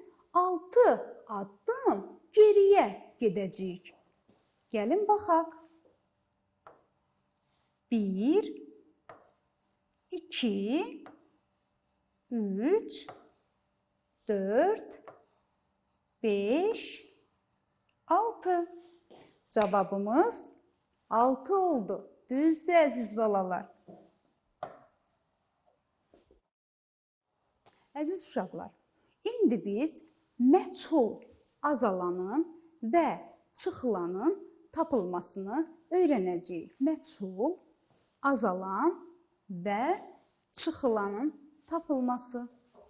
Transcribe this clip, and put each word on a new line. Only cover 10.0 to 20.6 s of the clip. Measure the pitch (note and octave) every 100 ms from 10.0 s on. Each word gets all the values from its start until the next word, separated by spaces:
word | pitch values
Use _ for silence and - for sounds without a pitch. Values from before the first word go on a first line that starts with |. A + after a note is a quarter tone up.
| _
iki, | F4+ - - A#3 G3 G3+ D4 A#4 F4 - - _ _ _ _ _ _ _ _ _ _ _
üç, | A#3+ G3+ F#3+ C4 G#4+ - - - - - _ _ _ _ _ _ _ _ _ -
dörd, | G3+ G3 A3+ F4+ A4 - - - - _ _ _ _ _ _ _ _ _ _
beş, | A3+ G3+ G3+ C#4+ G4+ - - - - _ _ _ _ _ _ _ _ _ -
altı. | F4 A4+ - F4+ F4 E4+ - - _ _ - - _ _
Cavabımız | - G2+ G2+ F#2+ G2 G2+ B3+ A4+ - - -